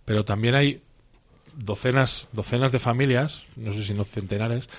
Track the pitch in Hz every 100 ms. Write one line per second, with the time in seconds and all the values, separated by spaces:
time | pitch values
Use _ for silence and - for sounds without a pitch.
0 | - 107 101 104 117 135 143 135 - _
1 | _ _ _ - - 156 104 101 127 131
2 | 127 - - 107 101 123 131 120 123 120
3 | 139 123 147 - - - 107 104 104 101
4 | 101 110 98 101 113 120 -